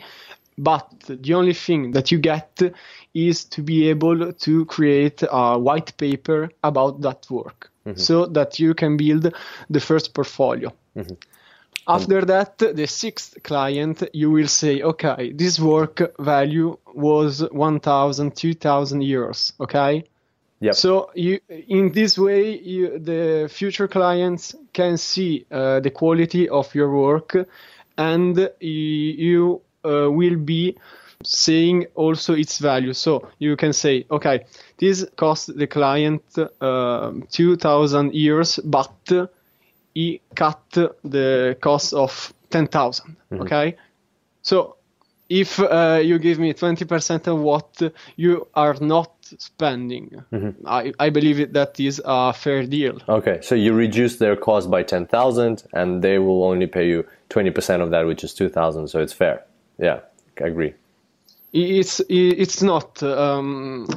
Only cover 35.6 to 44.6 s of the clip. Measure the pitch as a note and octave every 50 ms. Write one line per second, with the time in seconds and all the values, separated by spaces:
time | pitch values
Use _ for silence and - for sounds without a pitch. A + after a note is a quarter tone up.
35.6 | D3 C3+ - D3+ C#3+ C3+ C#3 D3+ D3+ D3+ D#3 D3 _ _ - E3 D#3 - - -
36.6 | C#3 C3 B2+ B2+ B2 B2 A#2+ A2+ G#2+ A#2 - - - - - - E3+ F3 F3 E3+
37.6 | - D3+ D3 D3 D3+ C#3+ C#3+ C#3+ C#3+ C#3 - D3+ D3+ D3+ D3+ D#3+ E3+ - - -
38.6 | - D#3 C#3+ C3+ - - - _ - - F3+ F3+ F#3 - _ _ _ _ _ _
39.6 | _ _ _ _ _ _ - D#3+ E3 E3+ - - _ _ - - D#3+ D3+ D3+ -
40.6 | _ _ - F3 E3+ D#3+ - _ - C#3+ C#3 C#3 C3+ C3 C3+ B2+ B2+ B2+ B2+ -
41.6 | - D3 D3 D3 - - D#3 C#3+ C3+ C3 - - - - _ _ _ - - E3
42.6 | D3+ - - D3+ C3 B2 B2+ - - D#3+ D#3+ _ _ - - F#2+ - F#2 D3+ D3
43.6 | D3+ E3 E3+ - _ _ _ _ _ _ _ _ _ _ _ _ - - F#3+ F3+